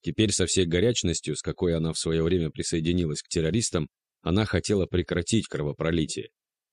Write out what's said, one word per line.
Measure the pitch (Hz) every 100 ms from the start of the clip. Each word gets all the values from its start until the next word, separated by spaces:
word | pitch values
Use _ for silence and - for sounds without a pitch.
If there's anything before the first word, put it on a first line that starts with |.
Теперь | - 73 107
со | - 87
всей | - 87
горячностью, | 85 113 120 90 80 -
с | 73
какой | - - 90
она | 82 80
в | 80
свое | 82 80
время | 82 90 78
присоединилась | - 80 85 80 87 82 76
к | -
террористам, | 87 80 104 113 90 73 _ _ _
она | 80 95
хотела | 107 90 - 101 85
прекратить | 90 85 85 85 113 -
кровопролитие. | - 73 71 80 82 76 - - _ _ _ _